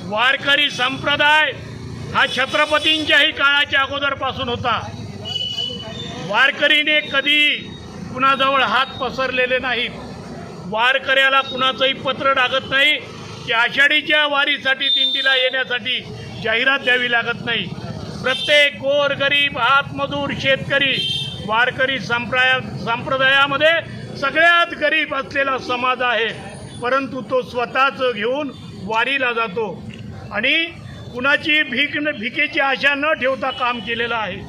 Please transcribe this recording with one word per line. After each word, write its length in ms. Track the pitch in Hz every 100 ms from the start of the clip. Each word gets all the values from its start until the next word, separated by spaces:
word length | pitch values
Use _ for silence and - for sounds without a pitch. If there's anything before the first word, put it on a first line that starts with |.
वारकरी 640 | 175 214 247 277 285 277 285
संप्रदाय 800 | 247 254 269 294 285 294 311 294 - - - - - -
हा 120 | 208 262
छत्रपतींच्याही 1040 | 233 262 294 302 302 302 311 302 302 302
काळाच्या 500 | 302 277 285 285 294
अगोदरपासून 680 | 269 277 277 269 269 247 254
होता. 300 | 240 247 214 - - - - - - 698 - - - - - - - 165
वारकरीने 720 | 208 269 277 294 302 302 302
कधी 480 | 302 277 269 294 294 247 - - - - -
कुणाजवळ 480 | 254 269 269 269 277
हात 240 | 233 226 269 -
पसरलेले 580 | 254 226 262 254 247 254
नाहीत. 300 | 254 233 233 - - - - - - - 180
वारकऱ्याला 760 | 214 240 262 269 269 269 269
कुणाचंही 520 | 269 254 262 262 269
पत्र 400 | 262 277 262 277
लागत 360 | 269 247 262 -
नाही 280 | 269 285 285 - - - - 247
की 60 |
आषाढीच्या 760 | 226 240 220 285 302 302 302 294
वारीसाठी 600 | 285 294 277 262 262 277
दिंडीला 480 | 269 294 302 269 262
येण्यासाठी 680 | 254 262 254 247 233 240 - 214 - -
जाहिरात 360 | 214 226 262 277
द्यावी 320 | 254 247 247
लागत 340 | 240 220 233 240
नाही. 200 | 226 175 - - - - -
प्रत्येक 520 | - 262 - 294 285 202
गोरगरीब, 840 | 262 285 285 277 277 285 285 285
हातमजूर, 720 | 240 277 277 269 277 285 285 -
शेतकरी, 540 | 269 269 - 277 277 247 - - - - 185
वारकरी 540 | 220 247 - 262 262
संप्राय-, 840 | 180 240 240 254 254 262 254 - -
संप्रदायामध्ये 880 | 233 247 269 262 277 277 269 302 330 - - - -
सगळ्यात 560 | 277 302 339 339 339
गरीब 420 | 277 294 311 302 277
असलेला 420 | 269 277 277 254
समाज 440 | - 247 254 254
आहे, 260 | 247 214 220 185 - - - -
परंतु 420 | 240 262 269 262
तो 200 | 220 262
स्वतःच 600 | 233 240 233 254 269 202 254 214
घेऊन 360 | 214 269 294 226 - -
वारीला 480 | 185 220 240 277 254
जातो 520 | 226 226 185 214 160 - - - - -
आणि 340 | 202 240 311 330 339 - - -
कुणाची 500 | 240 262 294 311 302
भीक, 340 | 294 240 285 302 294 277
भीकेची 400 | 226 330 294 294
आशा 340 | 277 254 277 285
न 180 | 294
ठेवता 360 | 311 254 262 262
काम 300 | 254 254 240
केलेलं 360 | 208 233 233 233
आहे. 220 | 208 190